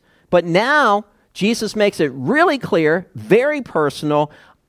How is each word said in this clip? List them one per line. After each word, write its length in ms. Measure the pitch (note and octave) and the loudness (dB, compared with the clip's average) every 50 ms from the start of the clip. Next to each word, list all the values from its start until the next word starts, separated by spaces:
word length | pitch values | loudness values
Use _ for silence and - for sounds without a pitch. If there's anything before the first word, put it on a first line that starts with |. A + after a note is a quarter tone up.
| _ _ _ _ _ _ | _ _ _ _ _ _
But 140 | - F3 E3+ | 0 0 2
now, 600 | F3 E3 F#3 A3 B3 D4 D4+ C#4 A3+ G3+ G3+ G#3+ - _ _ _ _ _ | 2 0 0 2 2 2 2 2 2 2 0 -2 -6 _ _ _ _ _
Jesus 420 | - F3+ G#3 A#3 - A3+ G3+ - | -4 -2 -2 -2 -2 -4 -6 -2
makes 240 | G#3+ G#3 G3+ - - | 0 0 0 0 0
it 120 | E3+ C#3+ B2 | -2 -2 -2
really 440 | C#3 B2+ C3+ A3 D4+ E4 F#4+ D4+ C4+ | -4 -4 -2 0 2 2 2 2 -2
clear, 500 | - - - F3 D#3+ D3+ D#3+ F#3 F3+ - - | -2 -2 0 0 2 2 0 0 -4 -8 -14
very 480 | B2 G#2+ G#2+ F3+ A3 B3+ D4 D4+ D4 | -16 -2 0 2 2 2 0 -2 -4
personal, 680 | B3 - - E3 D#3 C#3+ - - - D3+ D3 D3 D3+ D3 - - - - _ _ _ | -6 -6 -4 -2 -2 -2 -2 -4 -4 -2 0 0 0 -2 -6 -12 -20 -20 _ _ _